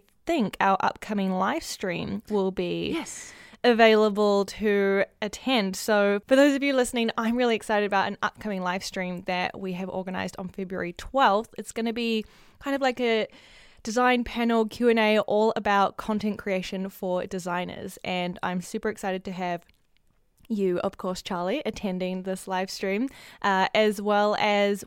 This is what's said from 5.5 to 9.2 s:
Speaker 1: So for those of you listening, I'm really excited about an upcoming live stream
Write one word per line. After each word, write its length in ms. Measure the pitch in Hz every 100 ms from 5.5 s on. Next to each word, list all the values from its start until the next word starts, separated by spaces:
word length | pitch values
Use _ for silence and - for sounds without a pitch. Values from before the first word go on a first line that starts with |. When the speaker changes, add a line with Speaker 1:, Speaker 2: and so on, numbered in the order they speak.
| 262 190 190
Speaker 1:
So 460 | - 208 202 202 -
for 80 | 269
those 200 | 285 277
of 60 |
you 100 | 285
listening, 360 | 269 254 247 226 -
I'm 180 | 226 240
really 200 | 247 220
excited 300 | - 208 208
about 220 | 196 196
an 100 | 202
upcoming 400 | 208 - 214 190
live 220 | 180 185
stream 400 | - 190 180 180